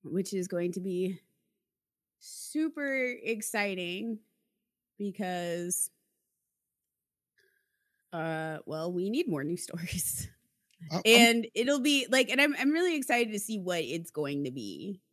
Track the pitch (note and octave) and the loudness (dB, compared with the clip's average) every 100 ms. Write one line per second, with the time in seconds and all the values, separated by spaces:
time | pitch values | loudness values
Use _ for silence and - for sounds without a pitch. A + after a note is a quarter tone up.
0 | - F3 F#3 G3 F3+ F3 F3 F#3 F#3 F3+ | -4 -4 -2 -4 -4 -2 -2 -4 -4 -2
1 | F#3 F#3 _ _ _ _ _ _ _ _ | -2 -4 _ _ _ _ _ _ _ _
2 | _ _ - - - D4+ D#4 D4 C#4 C4+ | _ _ -20 -16 -6 -2 -2 -2 -2 0
3 | B3+ B3 - A3+ - G#3+ G3+ F#3 F3 F3+ | -2 -2 -4 -4 -2 -2 -2 -2 -4 -4
4 | A#3 A3 _ _ _ _ _ _ _ _ | -6 -6 _ _ _ _ _ _ _ _
5 | G3+ F3+ F#3 F3+ F3 E3+ F3 F3+ - _ | -8 -4 -4 -4 -4 -4 -2 -4 -4 _
6 | _ _ _ _ _ _ _ _ _ _ | _ _ _ _ _ _ _ _ _ _
7 | _ _ _ _ _ _ _ _ _ _ | _ _ _ _ _ _ _ _ _ _
8 | _ E3+ D#3+ D#3+ D#3+ D#3 - D#3 E3 F3+ | _ -6 -4 -2 -4 -8 -8 -6 -2 -2
9 | F#3+ B3 F4 D3+ D3 F3 - E3+ E3+ F3+ | 0 0 0 -2 -2 -4 -6 -8 -6 -4
10 | - - - - _ _ _ _ D#3+ D#3 | -4 -6 -10 -14 _ _ _ _ -6 2
11 | A3 A#3 A#3 A#3 A3 - B3 C#4+ C4+ C#4+ | 8 10 10 8 0 -2 2 4 4 2
12 | B3 C4 B3+ C4 D4 C#4 C#4 D#4 F4+ D#4+ | 4 2 4 4 2 4 2 2 2 0
13 | B3+ A#3+ A#3 G#3 G#3+ G#3+ F3+ F3 B2+ E3+ | 0 0 2 -2 -4 -6 -2 -2 -2 -6
14 | E3+ - C#3+ C#3+ C#3+ C3 G#2 D#2 F#3 F#3 | -6 -6 -4 -2 -4 -6 -8 -8 -10 -10
15 | _ | _